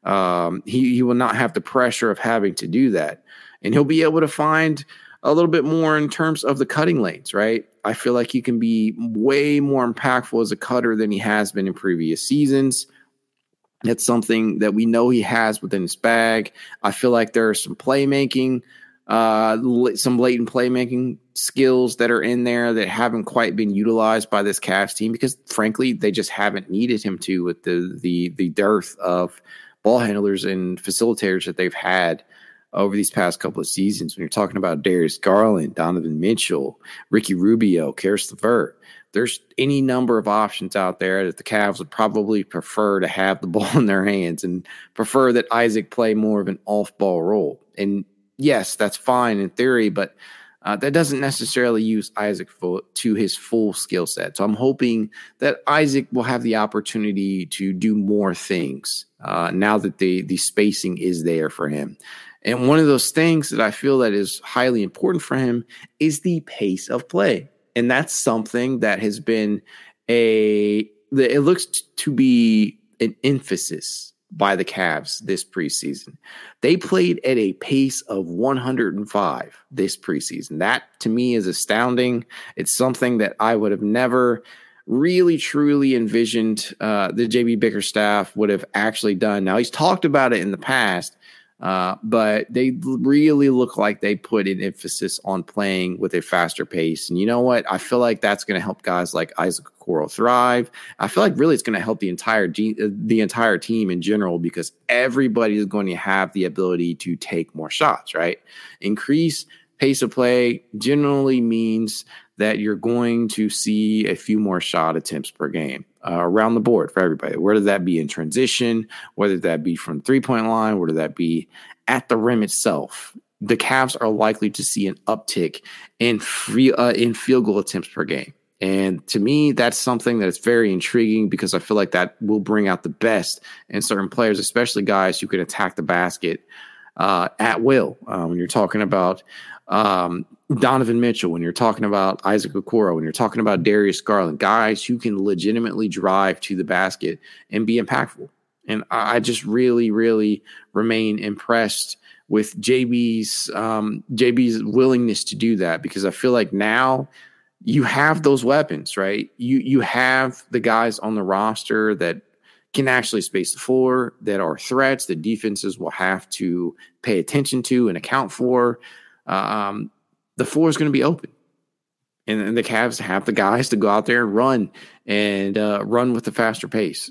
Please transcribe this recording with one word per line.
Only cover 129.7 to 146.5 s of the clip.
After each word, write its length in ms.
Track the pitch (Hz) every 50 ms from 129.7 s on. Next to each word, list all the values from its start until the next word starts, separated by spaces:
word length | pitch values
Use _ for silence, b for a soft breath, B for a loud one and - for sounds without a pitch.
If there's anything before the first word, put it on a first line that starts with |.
| - -
something 420 | - 131 123 117 - 123 120 113
that 80 | 101 92
is 100 | 87 -
very 340 | - 117 120 117 113 104 95
intriguing, 560 | 92 - - - 123 117 107 107 110 107 98
because 260 | - 92 - 92 95
I 40 | 90
feel 180 | - - 110
like 140 | 104 98 90
that 260 | - 90 90 - _ _
will 200 | 113 101 107 107
bring 280 | 95 101 107 107 104 98
out 160 | 92 87 -
the 40 | -
best 520 | - _ - 117 110 101 87 - - - B B B B B B
in 140 | - 104 -
certain 260 | - 113 98 98 92
players, 300 | - - 117 110 104 92
especially 440 | - - - 120 120 117 - 110 101
guys 360 | 95 104 98 95 92 92 -
who 80 | -
can 140 | 104 - 92
attack 340 | 87 - - - 104 90 -
the 80 | - 82
basket, 640 | 73 90 87 90 90 - - - 82 82 - _ B B B B B B B B B B
uh, 320 | - - 98 98 90 87 - - -
at 220 | 110 117 113 - 113
will. 360 | 131 135 127 92 67 67 _ -
Uh, 200 | - - 92 85
when 120 | 82 87 87
you're 80 | 87
talking 360 | 85 - 117 104 92 - 107 107
about, 400 | 95 95 98 90 90 95 - - B B B B B B B B -
um, 560 | - 101 107 101 95 92 90 85 87 90 - _ - _ _ _ 143 113
Donovan 400 | 101 123 131 131 131 113 117 117
Mitchell, 320 | 120 120 113 - - 87
when 120 | 82 85 85
you're 100 | 85 90
talking 320 | - 123 113 104 - 110
about 380 | 104 101 101 95 95 95 - -
Isaac 300 | 95 104 107 92 90 -
Okoro, 400 | 101 92 - - 113 107 95 85
when 100 | 80 80
you're 80 | 80 78
talking 280 | - 123 107 - 117
about 220 | 110 110 101 92 82
Darius 380 | 107 104 104 104 98 90 -
Garland, 380 | - - 107 101 92 82 76 71
guys 440 | - 98 107 113 113 107 110 - -
who 160 | - 123 117
can 240 | - 117 104 98 98
legitimately 640 | 104 98 87 80 104 110 117 117 110 90 104 110 101
drive 520 | 87 98 92 98 95 95 98 95 90 -
to 160 | - -